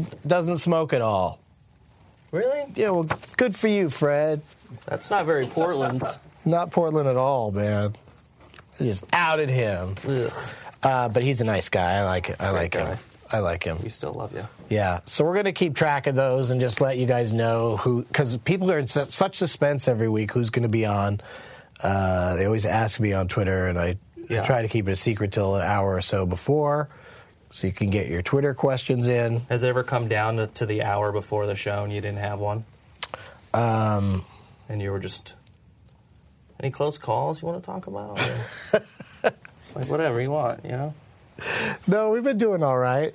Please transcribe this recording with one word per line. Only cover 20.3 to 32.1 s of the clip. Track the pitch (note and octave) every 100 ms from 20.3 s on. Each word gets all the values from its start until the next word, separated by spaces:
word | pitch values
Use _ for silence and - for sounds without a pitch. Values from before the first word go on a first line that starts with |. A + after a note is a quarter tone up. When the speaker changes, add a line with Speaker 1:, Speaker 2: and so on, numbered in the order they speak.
Speaker 1:
who's | B2+ A#2
gonna | B2 A#2
be | A2 G#2+
on. | G#2 G2+ G2+ - - - - - -
Uh, | F2 G2 F#2 F#2 F2+ F2+
they | G2
always | A2 G#2
ask | A2+ A2+ -
me | G#2+
on | F#2+ F#2+
Twitter, | - F#2+ F#2+ F#2
and | F2
I, | F2
I | F#2 - - -
Speaker 2:
Yeah. | A2+
Speaker 1:
try | - B2+
to | A2
keep | A2+ F#2+
it |
a | F#2+
secret | - G#2 G#2
till | A2 G2 G2
an |
hour | F2 G#2 G2 F#2
or |
so | - G2+ F2+
before, | F2+ - D3+ D3 D3 D3 - - - - - -
so | - F#2+
you |
can | F#2 G#2
get | G2+ C#2
your | E2+
Twitter | F2+ C#3 C#3+ B2
questions | C#3 C3 - B2 A#2+
in. | A#2+ A#2 A#2 A#2+
Speaker 2:
Has | B2
it | B2+
ever | B2
come | B2 B2 A2+
down | G#2+ G#2+ A2+
to, | G#2+
to | - A2+
the | G#2+
hour | A2 G2+ G#2
before | G#2 - G#2 G#2
the | G2+
show | G#2 G2+
and | G2+
you | G#2
didn't | G2+